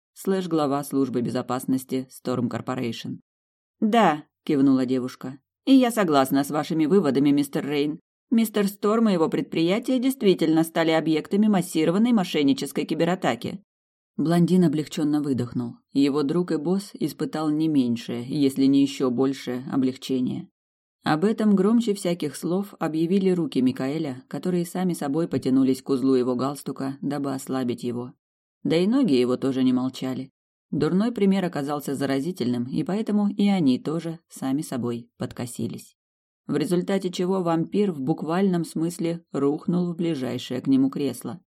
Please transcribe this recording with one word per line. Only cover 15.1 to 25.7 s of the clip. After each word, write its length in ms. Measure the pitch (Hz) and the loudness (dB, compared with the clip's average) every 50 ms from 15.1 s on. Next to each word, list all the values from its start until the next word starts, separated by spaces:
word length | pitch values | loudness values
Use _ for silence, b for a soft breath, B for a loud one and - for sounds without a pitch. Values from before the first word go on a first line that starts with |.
| 147 147 | 0 -2
выдохнул. 540 | 143 147 135 113 120 120 - 127 120 117 117 _ _ _ | 0 -2 -2 -2 -4 -4 -6 -6 -6 -6 -10 _ _ _
Его 300 | _ 139 139 143 135 151 | _ 2 2 2 2 0
друг 300 | 147 135 160 175 180 175 | 0 0 0 0 0 0
и 40 | - | -2
босс 340 | - 147 165 185 196 196 - - | -2 0 0 -2 -2 -4 -8 -8
испытал 560 | - 180 151 139 - 156 - - 156 160 151 | -6 -6 -6 -4 -6 -6 -6 -4 -2 -2 0
не 180 | 151 151 160 160 | 0 0 0 2
меньшее, 560 | 151 139 127 120 117 117 - - 120 120 120 | 4 2 2 2 0 -4 -4 -8 -8 -8 -6
если 380 | 135 - 151 143 135 135 135 135 | -6 0 2 2 2 2 4 2
не 160 | 135 139 139 | 4 6 4
ещё 300 | 143 135 - - 143 131 | 4 2 0 -2 -2 0
большее 540 | 120 123 135 135 135 135 - 127 123 123 131 139 | 2 0 0 0 -2 -4 -6 -8 -8 -8 -8 -4
облегчение. 760 | - 139 131 127 127 - - - 131 127 127 131 135 135 - - _ _ _ _ _ _ _ _ _ _ _ | -2 0 0 -2 -4 -6 -6 -4 -2 -2 -2 -2 -4 -6 -10 -14 _ _ _ _ _ _ _ _ _ _ _
Об 200 | - 156 151 175 | -2 0 2 2
этом 300 | 214 220 220 220 214 202 | 0 0 2 2 2 4
громче 400 | 185 185 208 233 240 233 214 202 | 4 4 4 4 2 2 0 -2
всяких 400 | 202 - 175 175 175 156 147 139 | -2 -2 -4 -2 -2 -4 -6 -6
слов 400 | - - 151 - 202 202 202 - _ | -6 -4 -2 -2 -2 -4 -6 -8 _
объявили 500 | 165 160 156 156 170 165 190 202 190 190 | -6 -4 0 0 0 2 2 2 2 2
руки 300 | 180 170 165 135 - 135 | 2 2 -2 -2 0 0
Микаэля, 640 | 123 127 123 - 131 131 147 160 160 143 127 127 - _ | 0 0 0 -2 -6 -4 -4 -4 -6 -6 -8 -12 -12 _
которые 360 | - 143 - 180 175 175 175 | -12 -6 -4 -2 -2 -2 -2
сами 300 | 170 - 185 185 180 170 | -2 -4 -2 -2 -2 -2
собой 340 | - 156 139 135 160 170 - | -2 -4 -2 -2 -2 -2 0
потянулись 540 | - 131 - 135 127 135 135 127 | -2 -2 0 2 2 4 4 4